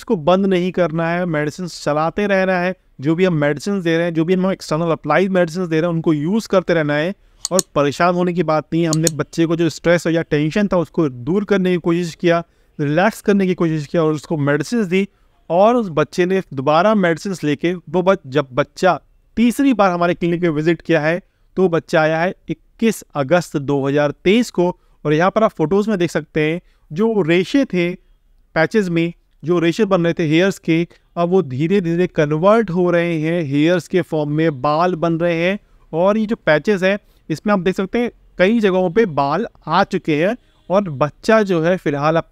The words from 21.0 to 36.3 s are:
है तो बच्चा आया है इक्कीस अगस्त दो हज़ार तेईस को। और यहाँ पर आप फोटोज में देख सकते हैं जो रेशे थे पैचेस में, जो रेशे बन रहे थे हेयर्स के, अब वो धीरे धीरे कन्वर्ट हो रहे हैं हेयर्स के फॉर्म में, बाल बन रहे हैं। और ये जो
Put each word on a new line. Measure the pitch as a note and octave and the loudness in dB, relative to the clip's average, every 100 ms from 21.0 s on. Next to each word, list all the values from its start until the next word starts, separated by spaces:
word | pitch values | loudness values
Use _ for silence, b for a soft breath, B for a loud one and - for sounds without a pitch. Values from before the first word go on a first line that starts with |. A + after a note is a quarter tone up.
है | D3+ F3 - _ _ - | 0 -4 -8 _ _ -2
तो | F#3+ | 0
बच्चा | E3 - E3 | 0 0 0
आया | D#3 D#3+ | 2 0
है | F3+ - - | -2 -6 -10
इक्कीस | E3 _ _ A3+ - - D3 | -12 _ _ -2 -2 -6 -6
अगस्त | C#3 F3 - D#3+ | 0 0 0 -4
दो | C#3 C#3+ C3+ | -2 -2 0
हज़ार | C#3+ D3 - | 0 0 0
तेईस | E3+ A3 A#3 | 2 2 2
को। | - F3+ - _ _ D3+ | 0 -2 -4 _ _ -2
और | |
यहाँ | D3+ F#3 | 0 2
पर | G#3+ | 2
आप | G#3+ | 0
फोटोज | - D#3 G3 G#3+ | 0 0 0 0
में | G3+ | -2
देख | E3+ | -2
सकते | E3+ D3+ D#3+ | -2 -4 -2
हैं | D3+ E3+ - _ _ | -2 -2 -8 _ _
जो | D3+ A3+ G#3+ | -2 0 0
रेशे | D#3 F3 F3+ C#4 C4+ | 2 0 2 0 0
थे | F3+ F3 F3+ _ _ _ _ _ D#3+ | -2 -2 -6 _ _ _ _ _ -2
पैचेस | D#3+ A3 F#3 | 0 0 0
में, | E3 E3+ - _ _ | 0 -2 -6 _ _
जो | D3 F3 | -2 0
रेशे | E3 E3 G#3 | 0 0 0
बन | F#3 | 2
रहे | E3+ | 0
थे | E3 D#3+ | 0 0
हेयर्स | D#3 G3 - | 2 2 0
के, | - D#3+ E3+ _ _ - | -2 -2 -2 _ _ -6
अब | F3 | 0
वो | F#3+ | 0
धीरे | C#3 B2+ E3 G3+ | 0 -4 0 0
धीरे | E3 E3+ F3+ | 0 0 0
कन्वर्ट | - D3 D#3 F#3+ A3+ G3+ | 0 0 2 2 2 2
हो | F3 F3 | 0 2
रहे | F3 E3+ D#3+ | 2 0 -2
हैं | D#3+ F3 | -2 -2
हेयर्स | D3 C#3+ D#3 F3+ - | -2 2 2 2 0
के | F3+ | -2
फॉर्म | - D#3 D3 | -2 -4 -2
में, | D3+ D#3+ C3+ | 0 0 0
बाल | D3 D3+ F3+ F#3 | -2 0 0 0
बन | E3+ E3 | -2 0
रहे | F3 E3 | 0 0
हैं। | F3 G3+ - _ _ | -2 -4 -10 _ _
और | D#3+ F#3 G#3+ | 0 2 2
ये | |
जो | G#3 | -2